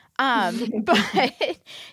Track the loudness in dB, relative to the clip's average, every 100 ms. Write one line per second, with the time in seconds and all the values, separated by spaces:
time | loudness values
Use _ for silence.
0 | _ -2 0 2 0 -2 -4 -2 2 2
1 | 2 2 0 0 -6 -6 -12 -20 -12